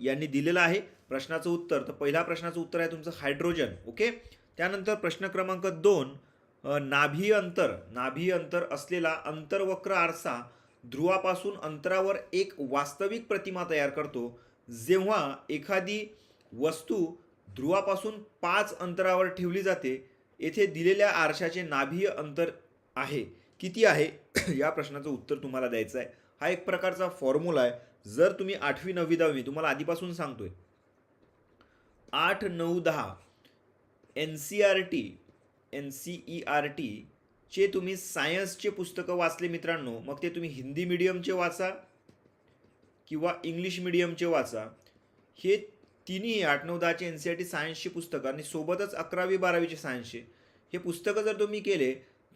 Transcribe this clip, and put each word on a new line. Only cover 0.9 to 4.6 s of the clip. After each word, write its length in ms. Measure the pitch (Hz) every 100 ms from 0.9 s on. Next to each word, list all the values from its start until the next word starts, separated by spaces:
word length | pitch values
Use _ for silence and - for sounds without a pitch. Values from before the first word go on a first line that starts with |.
| - _ 135 135 160 175
उत्तर. 320 | 170 170 147
तर 100 | -
पहिल्या 300 | 139 143 156
प्रश्नाचं 380 | 170 165 170 170
उत्तर 200 | 160 170
आहे 100 | 165
तुमचं 200 | 165 156
हायड्रोजन. 540 | 165 143 143 170 165 120 90 -
ओके, 240 | - 226 233 - - _
त्यानंतर 380 | -